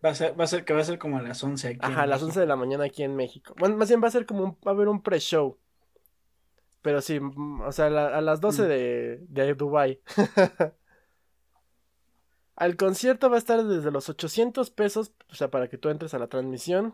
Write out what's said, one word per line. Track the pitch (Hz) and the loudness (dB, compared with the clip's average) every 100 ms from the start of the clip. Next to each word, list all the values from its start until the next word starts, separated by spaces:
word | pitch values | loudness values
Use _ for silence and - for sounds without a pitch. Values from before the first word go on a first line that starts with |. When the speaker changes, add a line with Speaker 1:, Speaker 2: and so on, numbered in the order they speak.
| 160 | 0
Speaker 1:
Va | |
a | 147 | 0
ser, | 160 170 | -2 0
va | |
a | 165 | 0
ser | 175 170 | 0 0
que | |
va | 151 | 0
a | |
ser | 156 170 | 0 -2
como | 156 135 | -4 -4
a | |
las | 120 127 139 | -6 -6 -6
once | 139 127 | -6 -6
aquí | 123 | -6
en | 127 | -4
Speaker 2:
Ajá, | 131 | 0
a | 143 | 0
las | 139 | 0
Speaker 1:
México. | 160 | -2
Speaker 2:
once | 175 | 0
de | 170 | 0
la | 135 | 0
mañana | 127 139 | 0 -2
aquí | 143 - | -4 -4
en | 139 139 | -4 -4
México. | 123 - - - | -6 -8 -20 -2
Bueno, | 185 214 | 0 2
más | 214 | 2
bien | 233 | 4
va | 233 | 4
a | |
ser | 240 240 | 0 -2
como | 202 | -4
un, | 190 | -4
va | 175 - | -4 -2
a | 196 | 2
haber | 208 | 2
un | 208 | 0
pre-show. | - 180 - 165 143 - _ _ _ _ _ _ _ _ _ _ _ _ | 0 -2 0 0 0 -4 _ _ _ _ _ _ _ _ _ _ _ _
Pero | 151 147 | -2 0
sí, | - 151 | 0 -4
mm, | 139 139 147 143 | -4 -8 -10 -8
o | 135 | -8
sea, | 135 151 | 0 2
la, | 151 147 | 2 0
a | 139 | 0
las | 156 156 | 0 2
doce | 202 147 | 0 2
Speaker 1:
Mm. | 196 | 2
Speaker 2:
de, | 139 123 120 120 120 175 | 2 2 -2 -4 -8 -8
de | 135 135 | -2 0
Dubái. | 139 143 147 139 131 - - | 0 0 2 2 0 -6 0
<laughs> | 202 - 185 - 156 _ _ _ _ _ _ _ _ _ _ _ _ _ _ _ _ _ _ - | 2 4 2 4 -2 _ _ _ _ _ _ _ _ _ _ _ _ _ _ _ _ _ _ -2
Al | 175 175 | 0 2
concierto | 190 190 247 254 269 | 2 2 2 4 4
va | 240 | 4
a | |
estar | 233 226 | 4 2
desde | 220 185 147 | 2 0 0
los | 143 135 | -2 -6
ochocientos | 151 160 - 233 240 247 | -8 -6 0 0 0 -4
pesos, | - 208 202 214 _ _ | 0 -2 0 -6 _ _
o | - | -6
sea, | 139 | -2
para | 135 123 | -2 -4
que | - | -4
tú | 156 | -4
entres | 151 160 | -4 -6
a | 135 | -6
la | 120 | -4
transmisión, | 135 131 127 165 180 226 | -4 -4 -6 0 0 0